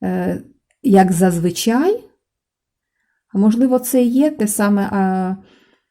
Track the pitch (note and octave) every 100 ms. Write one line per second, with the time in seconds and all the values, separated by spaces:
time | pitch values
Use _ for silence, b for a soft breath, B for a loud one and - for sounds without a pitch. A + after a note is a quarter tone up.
0 | F#3+ F3+ F3+ F3+ - _ _ _ C4 F#3+
1 | F#3 E3+ F#3 E3+ F3 F3 A3 A#3+ E4+ A#4
2 | - _ _ _ _ _ _ _ _ _
3 | _ _ _ G3 G#3+ A3+ C4 B3+ B3 C4
4 | B3 C4 D4+ D4+ G#3 - G#3 G3+ G3 G3
5 | F#3+ F#3 F#3 F#3+ b b b b b